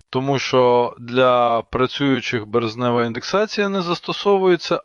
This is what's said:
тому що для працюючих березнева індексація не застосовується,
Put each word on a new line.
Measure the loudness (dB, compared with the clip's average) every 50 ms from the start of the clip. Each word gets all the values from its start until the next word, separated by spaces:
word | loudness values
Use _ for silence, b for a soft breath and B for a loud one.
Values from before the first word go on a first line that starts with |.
| _ -6
тому | -4 -4 0 0 -2 -2
що | -2 0 2 4 4 4 4 2 2 0 -4 -10
для | -10 -4 2 2 4 4 4 4 2 2 0 0
працюючих | -2 -4 -2 -2 -2 -2 -2 -2 0 0 0 0 -2 -4 -6 -6 -6
березнева | -2 -2 -2 -2 -2 -4 -2 -2 0 0 0 0
індексація | -2 -4 -8 -6 -2 -2 -2 -2 -2 -2 -2 -2 -2
не | -2 -2
застосовується, | -2 -4 -4 -6 -6 -8 -8 -2 0 2 2 4 4 4 2 2 2 -2 -4 -4